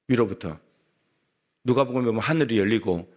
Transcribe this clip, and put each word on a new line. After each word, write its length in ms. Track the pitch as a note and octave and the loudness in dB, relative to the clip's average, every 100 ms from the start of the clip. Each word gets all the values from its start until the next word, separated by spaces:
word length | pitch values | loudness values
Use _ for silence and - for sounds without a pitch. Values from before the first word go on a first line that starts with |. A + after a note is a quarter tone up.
| - | -2
위로부터. 520 | A#2+ G#2+ F#2 F#2 D#2+ _ _ _ _ _ _ _ _ _ _ B2 | 0 0 -2 -10 -12 _ _ _ _ _ _ _ _ _ _ 0
누가복음에 400 | B2 C3 B2+ B2 | 2 0 0 -2
보면 160 | A2 | 0
하늘이 360 | G2+ D#3+ C3 A2+ | 0 0 2 2
열리고 560 | G2 A2 - F2 E2+ | 2 2 0 -4 -6